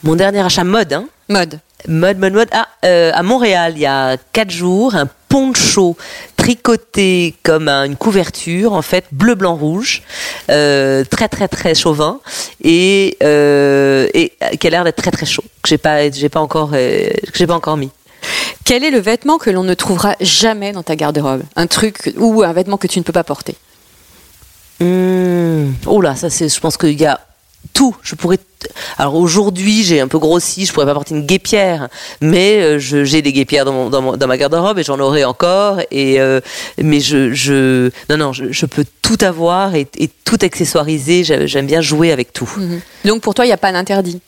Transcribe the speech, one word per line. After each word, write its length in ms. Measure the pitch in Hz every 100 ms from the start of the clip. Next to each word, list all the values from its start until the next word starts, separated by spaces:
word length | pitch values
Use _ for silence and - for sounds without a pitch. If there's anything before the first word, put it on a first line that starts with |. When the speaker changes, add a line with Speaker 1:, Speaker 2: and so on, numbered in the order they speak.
Speaker 1:
Mon 140 | 156 165
dernier 240 | 196 202
achat 240 | 185 190
mode, 300 | 180 214 180
hein. 120 | 143 262 _ _
Speaker 2:
Mode. 320 | 202 170 151 _ _ -
Speaker 1:
Mode, 280 | 160 180 196
mode, 140 | 190
mode. 140 | 202 226
Ah, 120 | - 226 _ 185
euh, 260 | 175 165
à 100 | 165
Montréal, 500 | 180 254 233 185 170 160
il 60 |
y 40 | 147
a 300 | 135 131 131 _
quatre 200 | - 208
jours, 440 | 170 180 185 254 196
un 100 | 143 _ _
poncho 720 | 277 269 240 233 208 185 170 - - - -
tricoté 960 | - 240 - 226 - - 190 180 175 -
comme 240 | - 160 156
un, 160 | 139
une 140 | 139 143
couverture, 720 | 226 196 165 - - 170 226
en 100 | 196
fait, 220 | 151 185 -
bleu, 240 | 139 214 226
blanc, 200 | 190 165
rouge, 460 | 151 175 254 - - - - - -
euh, 540 | 147 147 139 135 135
très, 240 | 135 - 214
très, 220 | - 196
très 260 | - 180 156
chauvin, 460 | 170 151 151 262 - - - -
et, 540 | - 170 185 196 196 -
euh, 880 | 151 147 143 143 139 139 139 135 131
et 180 | - 165 _ - -
qui 60 | 170
a 20 |
l'air 160 | 165 175
d'être 100 | -
très, 160 | -
très 140 | - 156
chaud, 180 | - - _
que 60 | -
j'ai 100 | 151
pas, 320 | 156 151 147
j'ai 200 | 139 147
pas 100 | 160
encore, 300 | 151 160 151
euh, 360 | 143 127 50 -
que 280 | - - -
j'ai 100 | 175
pas 80 | 170
encore 200 | 156 151
mis. 140 | 135 _ _ _ - - - -
Speaker 2:
Quel 220 | - 247 302
est 60 |
le 80 | 262
vêtement 380 | 190 226 277 311
que 120 | 233
l'on 140 | 185
ne 100 | 185
trouvera 420 | 180 - 180 202 -
jamais 500 | 190 - 226 214 202
dans 120 | 202
ta 120 | 165 156
garde-robe ? 460 | 151 151 143 135 147 -
Un 100 | 170
truc 460 | - 214 202 - -
ou 280 | 226 220
un 100 | 190
vêtement 240 | 170 190 196
que 100 | 185
tu 100 | -
ne 40 |
peux 80 | 170
pas 140 | 170 165
porter ? 300 | 143 - - _ _ _ _ _ - - _ - _ - _
Speaker 1:
Mmh. 920 | 175 185 185 185 180 175 170 160 143 127 139
Oh 160 | 208
là, 140 | 175 131
ça 140 | 170
c'est, 200 | - 156
je 100 | -
pense 160 | 160 -
qu'il 220 | 165 147
y 60 | 151
a 160 | 135 _ _ _ _ -
tout. 220 | - 269 -
Je 140 | - 156
pourrais 220 | 170 185
t-, 60 | _ _ - - - -
alors 180 | 139 156
aujourd'hui, 680 | 175 175 202 180 196 214
j'ai 180 | 196 160
un 60 | 135
peu 100 | 160
grossi, 460 | 156 170 - - 190
je 80 |
pourrais 120 | - 143
pas 80 |
porter 220 | 143 143 151
une 100 | 143
guépière, 640 | 185 - 214 190 165 127 - - -
mais, 400 | 151 175 190 214
euh, 180 | 165 147
je, 260 | 131 143 139
j'ai 160 | 156
des 100 | 143
guépières 320 | 135 131 143 135
dans 60 |
mon, 180 | 135 123
dans 120 | 135
mon, 160 | 131 127
dans 100 | 135
ma 100 | 127
garde-robe 400 | 139 160 185 208
et 60 |
j'en 160 | 147 139
aurai 240 | 135 151
encore. 560 | 131 127 175 190 202 196 -
Et, 280 | 135 135 135
euh, 220 | 135 131 - - - -
mais 220 | 156 147
je, 340 | 131 147 131
je, 560 | 135 131 139 131 127 123 - -
non, 80 | 151
non, 160 | 147
je, 180 | 127 131
je 140 | 143 131
peux 200 | - 147 _
tout 160 | - 220
avoir 540 | 202 165 170 180 196 165
et, 120 | 135 -
et 120 | - _ -
tout 120 | 226
accessoiriser. 840 | 185 - 170 170 151 156 135 175
J'ai, 240 | 165 143 147
j'aime 200 | 139 139
bien 140 | 160
jouer 300 | 151 151 165
avec 220 | 143 123
tout. 160 | - 120 -
Speaker 2:
Mhm. 240 | 185 170 - - 196
Donc 160 | 220
pour 120 | 226
toi, 120 | 202 247
il 40 |
n'y 40 |
a 40 | 196
pas 140 | 196
d'interdit ? 480 | 185 190 196 180 175